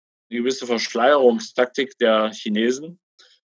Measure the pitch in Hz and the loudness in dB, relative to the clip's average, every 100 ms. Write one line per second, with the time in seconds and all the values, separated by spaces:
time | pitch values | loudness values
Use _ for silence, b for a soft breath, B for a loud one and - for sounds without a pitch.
0 | _ _ _ 120 123 131 123 117 - 117 | _ _ _ -6 -4 -4 -4 -4 -4 0
1 | 123 147 123 113 - - 123 - 127 - | 2 4 4 2 -2 -2 -2 -2 -6 -2
2 | 117 110 107 107 110 107 117 131 160 175 | 2 2 0 -4 -6 -2 -2 -2 -8 -20
3 | _ _ b b _ | _ _ b b _